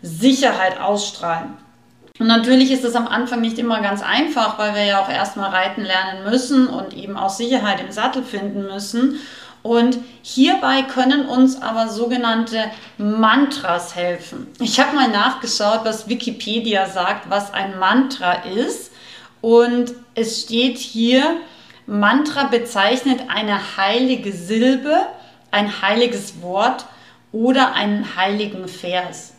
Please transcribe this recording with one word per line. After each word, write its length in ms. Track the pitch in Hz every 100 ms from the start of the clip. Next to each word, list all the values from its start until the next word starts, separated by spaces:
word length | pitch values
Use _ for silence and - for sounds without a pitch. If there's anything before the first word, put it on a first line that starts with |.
Sicherheit 760 | 175 160 240 269 269 190 185 185
ausstrahlen. 760 | 190 208 202 - 170 160 135 - - _ _ _ - -
Und 60 | 226
natürlich 440 | 226 226 262 262
ist 140 | 262
es 120 | 247 240
am 120 | 233
Anfang 320 | 220 240 240
nicht 180 | 226 226
immer 220 | 233 220
ganz 220 | 202 202
einfach, 560 | 185 214 311 254 214 214
weil 160 | 214
wir 100 | 208
ja 160 | 202 196
auch 80 | 190
erstmal 420 | 135 202 - 196
reiten 320 | 185 190 196
lernen 460 | 190 185 185 190 196
müssen 400 | 247 262 269 254
und 260 | - 190
eben 220 | - 202 202
auch 140 | 196
Sicherheit 500 | 190 233 254 208 190
im 100 | 180
Sattel 320 | - 233 262
finden 440 | 240 202 202 202 196
müssen. 520 | 196 202 233 262 294 - - - -
Und 360 | 220 233 240 254 - -
hierbei 600 | - - 294 381 269 269
können 440 | 262 254 254 294 269
uns 340 | 247 262 -
aber 280 | - 226 226
sogenannte 760 | 208 240 247 233 226 226 226 220 - - -
Mantras 960 | 208 214 220 254 285 - 190 175 170
helfen. 540 | 180 175 175 - - - -
Ich 180 | 233 -
habe 180 | 277 294
mal 120 | 247
nachgeschaut, 720 | 208 226 262 214 - 208 220
was 240 | 220 214 -
Wikipedia 760 | 240 - - - 226 226 196 190
sagt, 440 | 185 180 202 175
was 240 | 202 202
ein 240 | - 196 190
Mantra 540 | 185 233 262 - 185
ist. 600 | 180 180 196 302 466 - - - - - _
Und 540 | 226 233 240 240 240 - -
es 280 | - 220 -
steht 340 | - 226 254 240
hier, 600 | - 220 233 254 302 339 - - - - -
Mantra 580 | 208 208 262 302 285
bezeichnet 800 | 262 240 233 202 202 254 277 254 -
eine 480 | 202 214 202 - -
heilige 540 | 196 233 254 254 202
Silbe, 600 | 185 170 226 254 262 285 330 415 - - - _
ein 300 | 208 208 -
heiliges 640 | 196 214 240 202 202 170
Wort 420 | 175 190 233 262 - - - _ _
oder 400 | 220 233 262 254
einen 440 | - 208 208 - -
heiligen 520 | 190 208 208 190 185
Vers. 640 | - 180 180 180 - -